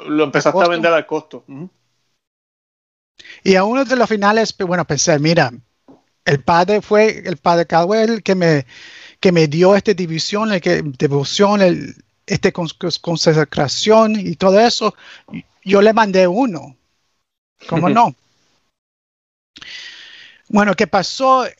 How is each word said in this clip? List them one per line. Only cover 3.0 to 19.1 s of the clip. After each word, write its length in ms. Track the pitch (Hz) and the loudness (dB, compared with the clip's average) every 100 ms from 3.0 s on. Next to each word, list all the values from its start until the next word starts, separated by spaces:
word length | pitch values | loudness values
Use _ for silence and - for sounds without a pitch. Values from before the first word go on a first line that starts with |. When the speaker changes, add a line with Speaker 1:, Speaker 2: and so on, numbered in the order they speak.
| _ _ - - | _ _ -20 -8
Speaker 2:
Y 120 | - 190 | 2 2
a 80 | |
uno 220 | 196 254 254 | 2 0 -2
de 100 | 254 | 0
los 120 | 226 | 0
finales, 440 | 220 202 220 214 | 0 0 2 0
pe-, 100 | - 185 | -4 -4
bueno, 200 | 175 160 | -4 -2
pensé, 320 | 143 - 151 | -2 0 2
mira, 320 | 151 170 135 117 _ _ _ - _ _ - | 2 2 0 -4 _ _ _ -20 _ _ -2
el 180 | 143 | -2
padre 380 | - 170 185 208 | 2 2 2 0
fue, 380 | - 208 220 156 175 | 0 2 2 0 -8
el 120 | 165 | -6
padre 280 | - 170 165 | 0 0 0
Caldwell 440 | 165 170 220 220 | 0 0 0 0
el 140 | 226 | -2
que 120 | - 190 | -2 0
me, 300 | 170 151 135 - - - - - | 2 0 -2 -14 -20 -20 -20 -2
que 120 | 196 | 0
me 160 | 175 160 | 2 2
dio 280 | 151 185 202 | 2 4 4
esta 180 | 190 | 2
división, 580 | 185 180 160 - 202 220 | -2 -2 -6 -6 -4 -4
el 100 | 196 | -2
que, 200 | 175 165 | -2 -2
devoción, 760 | 160 127 151 143 135 - 202 208 | -4 -4 -2 -2 -2 0 2 4
el, 340 | 190 165 135 - _ _ - | 2 0 -6 -16 _ _ -8
este 240 | 196 196 | -2 -2
cons-, 240 | 180 165 - | -2 -8 -8
cons-, 220 | 175 - | -8 -8
consagración 1200 | - 165 - 156 151 - 139 - - 220 220 214 | -6 -2 0 2 0 -2 -4 -2 2 4 2 -2
y 160 | 180 165 | -6 -2
todo 240 | 190 196 | 2 4
eso. 340 | 233 - 220 - - - _ - - _ | 2 0 -6 -6 -20 -20 _ -20 -20 _
Yo 180 | 190 202 | 0 4
le 120 | 208 | 4
mandé 340 | 220 214 190 185 | 4 2 2 2
uno. 480 | 185 247 165 139 131 _ _ _ _ _ _ _ _ - | 2 -2 -4 -14 -20 _ _ _ _ _ _ _ _ -6
¿Cómo 160 | 160 170 | -2 0
Speaker 1:
Ujú. 60 | 220 | 2
Speaker 2:
no? 200 | 220 135 _ _ _ _ _ _ _ _ _ | 0 -2 _ _ _ _ _ _ _ _ _